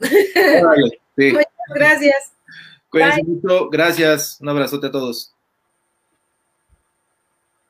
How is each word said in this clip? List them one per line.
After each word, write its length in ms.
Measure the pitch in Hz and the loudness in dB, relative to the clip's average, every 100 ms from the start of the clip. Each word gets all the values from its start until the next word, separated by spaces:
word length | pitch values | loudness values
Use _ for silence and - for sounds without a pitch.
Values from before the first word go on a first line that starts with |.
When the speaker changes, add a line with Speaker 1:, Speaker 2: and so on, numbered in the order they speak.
| 233 370 403 349 370 294 | 0 0 2 2 2 4
Speaker 1:
Órale, 360 | 170 - 117 - _ - | 4 2 0 -4 _ -2
sí. 160 | 139 | 2
Speaker 2:
Muchas 180 | 294 294 - 349 285 | 2 0 -4 -8 0
gracias. 560 | 294 302 285 277 - _ _ - - _ _ | 2 2 2 0 -4 _ _ -20 -20 _ _
Speaker 1:
Cuídense 320 | 160 - - | 0 0 0
Speaker 2:
Bye. 120 | 165 170 | -2 -4
Speaker 1:
mucho, 280 | 185 180 147 | -2 -2 0
gracias, 680 | 151 170 170 156 151 - - | 0 0 0 0 0 -4 -12
un 80 | 143 | -6
abrazote 400 | 147 131 143 139 | -4 -4 -6 -6
a 40 | |
todos. 420 | 135 127 117 - _ _ _ _ _ _ _ _ _ _ _ _ _ _ _ _ _ _ _ _ _ _ _ _ | -6 -8 -10 -14 _ _ _ _ _ _ _ _ _ _ _ _ _ _ _ _ _ _ _ _ _ _ _ _